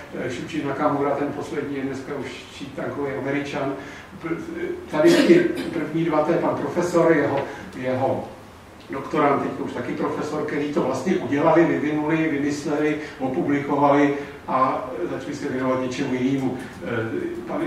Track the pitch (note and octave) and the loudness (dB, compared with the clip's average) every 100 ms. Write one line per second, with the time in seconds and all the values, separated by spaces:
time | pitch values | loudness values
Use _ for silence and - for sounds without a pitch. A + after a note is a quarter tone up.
0 | - - - - - D3+ C#3 C#3+ D3+ C#3 | -10 -8 -6 -6 -4 -4 -4 0 0 2
1 | C#3+ C#3 C#3+ - - C#3+ C#3 C#3 C3 C3 | 0 0 -2 -4 -6 -6 -4 -4 -4 -6
2 | - C3 A#2 - - - C#3 E3+ - C#3+ | -6 -6 -8 -10 -14 -12 -12 -6 -6 -4
3 | C#3 B2 C3+ C#3+ C#3+ D3 G3 - - - | -4 -4 -2 -2 -2 -4 -4 -4 -10 -16
4 | - - E3 E3 - - - - - - | -16 -10 -6 -4 -6 -6 -6 -6 -4 4
5 | F4 - - D#3+ - - - E3 D3 D#3+ | 6 6 8 8 6 0 -4 -4 -2 0
6 | E3 D3+ D3+ D#3 D3 C3 C#3+ F3 F3 E3+ | 2 2 2 2 2 0 -2 -2 2 4
7 | D#3+ D#3 C#3+ C#3 - - - B2+ B2+ B2 | 6 6 4 0 -4 -10 -12 -6 -2 0
8 | C3 - - - - - - - - - | 0 0 -6 -14 -18 -20 -20 -20 -10 -10
9 | - D#3 C#3+ - - - C#3 - - D3+ | -2 2 4 4 0 -4 -6 -6 -6 -2
10 | - - - - D3+ D3 D3 - B2 B2 | -2 -2 -4 -4 -2 -2 0 0 0 0
11 | F#3+ - B2 C#3+ D#3+ E3 D#3 C3+ D3 D3+ | 0 0 2 2 6 6 6 4 0 0
12 | D3+ D#3+ D#3+ C#3 C#3+ - D#3+ D3 D3+ D3 | 2 2 2 0 0 -2 -2 0 2 0
13 | - - C3 C3 C#3+ C#3+ C#3 C#3+ C#3+ D3 | -6 -6 -2 0 2 0 0 2 6 6
14 | D3 - - - - - C3+ D3 C3 - | 4 0 -6 -12 -2 2 2 0 -4 -4
15 | - - D3 C#3 C#3 B2+ C3 B2+ B2+ C#3+ | -4 -4 -6 -6 -4 0 0 0 0 -2
16 | B2+ B2+ C3 C3+ C3 - - - - A#2 | -2 2 2 2 0 -2 -8 -10 -4 -2
17 | A2 C#3+ - - - - | -2 -4 -4 -6 -6 -4